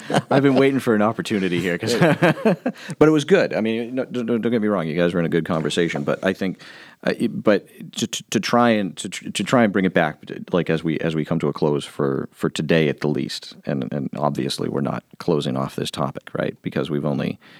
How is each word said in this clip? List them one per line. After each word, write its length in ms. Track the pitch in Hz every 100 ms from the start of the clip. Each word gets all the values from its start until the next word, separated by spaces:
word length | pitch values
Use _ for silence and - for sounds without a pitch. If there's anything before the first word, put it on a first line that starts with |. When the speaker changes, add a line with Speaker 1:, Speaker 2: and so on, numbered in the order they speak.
| - 143 -
Speaker 1:
<laughs> 60 |
I've 100 | 135
been 120 | 139 131
waiting 240 | 139 135
for 160 | 123 107
an 60 |
opportunity 560 | 107 113 - 107 92 87
here, 180 | 87 87
'cause 160 | -
<laughs> 80 | -
Speaker 2:
Yeah. 320 | 165 - 165 - 220 170 247 - - -
Speaker 1:
but 100 | 151
it 40 |
was 140 | 156 147
good. 280 | 185 104
I 80 | 95
mean, 340 | 110 113 117 127
no, 100 | -
don't, 200 | 123 117
don't 260 | 117 113
get 100 | 117
me 60 | 104
wrong. 200 | 98 80
You 80 | 78
guys 180 | 87
were 60 | 90
in 60 | 80
a 40 |
good 160 | 82 80
conversation, 580 | 80 78 90 82 73
but 180 | 71 - 95
I 80 |
think, 280 | 95 95 - - - - - -
uh, 80 | -
it, 260 | 113 107
but 240 | 110 95 - - -
to, 140 | - 113
to, 160 | - -
to 80 | 147
try 320 | - 120 120
and, 260 | 107 92 -
to, 100 | 98
to 340 | - - -
try 200 | 98 127
and 80 | 110
bring 140 | 98 92
it 80 |
back, 320 | 92 78 76 -
to, 180 | - -
like, 180 | 90 80
as 140 | 80
we, 160 | 82 76
as 160 | 82 78
we 80 | 73
come 140 | 82
to 80 | 71
a 60 |
close 320 | - 76 71 -
for, 420 | - 71 67 -
for 180 | - 82
today 400 | - 78 85 73
at 120 | -
the 60 | 76
least, 480 | 73 - - - - -
and, 220 | 71 -
and 160 | 71 65 -
obviously 500 | 73 69 67 - -
we're 140 | 69
not 220 | 69 60 - -
closing 360 | - 76 71 65
off 200 | 67 -
this 160 | -
topic, 380 | - 67 - -
right? 240 | - - -
Because 260 | - - 69
we've 160 | 73 76
only, 340 | 67 67 - -